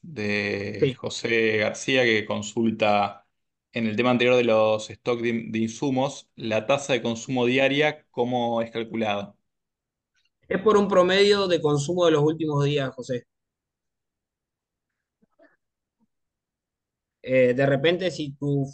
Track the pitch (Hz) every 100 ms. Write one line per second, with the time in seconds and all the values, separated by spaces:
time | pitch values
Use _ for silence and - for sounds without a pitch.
0 | - 139 104 104 101 101 104 104 139 123
1 | 117 - 117 117 113 107 107 - - 131
2 | 120 110 107 107 101 - 113 113 107 104
3 | 101 - _ _ _ _ _ 123 113 107
4 | 123 123 123 123 120 110 110 107 - 107
5 | - 120 117 117 113 113 113 113 147 131
6 | 139 - - - 113 110 107 135 - 123
7 | 117 113 - 127 123 131 135 139 151 147
8 | _ - 120 123 117 113 113 120 113 113
9 | 107 101 101 - _ _ _ _ _ _
10 | _ _ _ _ _ 185 214 208 196 190
11 | 180 190 202 202 190 165 147 147 143 175
12 | 170 156 151 160 156 143 143 147 131 -
13 | 120 123 - _ _ _ _ _ _ _
14 | _ _ _ _ _ _ _ _ _ _
15 | _ _ 220 _ 330 _ _ _ _ _
16 | 226 _ _ _ _ _ _ _ _ _
17 | _ _ - 131 123 123 135 139 156 180
18 | 185 - 147 - 147 143 135